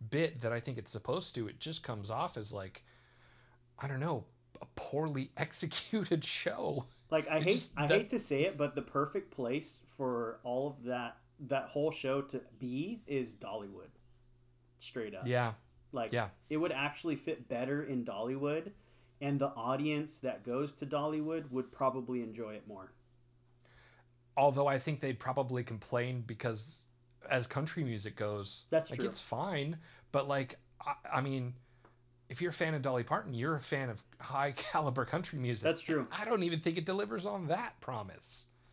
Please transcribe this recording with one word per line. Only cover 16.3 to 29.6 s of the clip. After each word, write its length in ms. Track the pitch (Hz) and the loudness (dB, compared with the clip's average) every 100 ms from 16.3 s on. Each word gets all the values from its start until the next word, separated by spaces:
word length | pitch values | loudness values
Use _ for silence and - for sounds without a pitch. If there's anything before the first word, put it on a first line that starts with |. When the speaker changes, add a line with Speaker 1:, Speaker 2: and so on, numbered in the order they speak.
| - - | -4 -2
Speaker 2:
it 60 | 156 | 0
would 160 | 170 | 0
actually 420 | 139 143 - 170 147 | 0 -2 -2 -2 -2
fit 320 | - 147 123 | -2 -4 -2
better 340 | 120 131 143 | -2 0 0
in 220 | 139 131 | 0 -2
Dollywood, 680 | 117 101 120 135 143 156 202 - - - - - | -2 -2 -2 0 0 0 -2 -10 -20 -20 -20 -4
and 180 | 143 143 | 0 2
the 80 | - | 2
audience 680 | - 117 135 151 151 151 - | 0 0 2 2 2 0 -2
that 240 | 127 - | -2 -2
goes 300 | 120 123 147 | 0 0 0
to 120 | - 143 | -2 -2
Dollywood 640 | 147 151 156 151 165 156 | 0 2 0 0 -2 -2
would 200 | 127 127 | -2 -2
probably 520 | - 131 131 120 127 | 2 2 2 0 -2
enjoy 320 | 113 110 110 | -2 -6 -6
it 120 | 107 104 | -8 -10
more. 260 | 98 95 - _ - _ _ _ _ - - - - - _ _ - | -14 -14 -20 _ -20 _ _ _ _ -20 -20 -20 -20 -20 _ _ 6
Speaker 1:
Although 300 | 143 135 143 | 6 8 6
I 120 | 135 | 4
think 220 | 160 147 | 2 0
they'd 180 | 139 127 | 0 -2
probably 460 | - 131 123 127 | 0 0 2 0
complain 580 | 120 110 - 123 123 127 110 | -2 -6 0 0 2 -2 -4
because 560 | 110 123 110 110 - - _ _ - - | -4 -2 -2 -6 -12 -16 _ _ -12 0
as 160 | 131 120 | 0 2
country 360 | 139 156 - | -2 -2 0
music 320 | 135 110 104 - | -2 -2 -4 -2
goes, 500 | 107 104 98 - - | -2 -2 -4 -8 2
Speaker 2:
That's 200 | - - | 2 2
Speaker 1:
like, 100 | 127 | -2
Speaker 2:
true. 80 | 120 | -2
Speaker 1:
it's 120 | - | -4
fine, 580 | - 120 185 160 | -4 -2 0 0